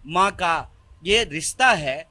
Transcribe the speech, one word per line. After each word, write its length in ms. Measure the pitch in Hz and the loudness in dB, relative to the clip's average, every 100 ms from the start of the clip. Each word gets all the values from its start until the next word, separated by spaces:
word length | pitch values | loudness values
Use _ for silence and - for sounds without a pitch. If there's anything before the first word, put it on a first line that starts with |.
| 143 | -2
माँ 240 | 175 196 | 0 0
का 380 | - 180 160 127 _ _ - | 0 -2 -2 -6 _ _ -12
ये 180 | 165 220 | -2 0
रिश्ता 440 | 208 151 - - 254 | 0 -6 -8 2 4
है 280 | 190 143 139 165 | 4 -2 -6 -12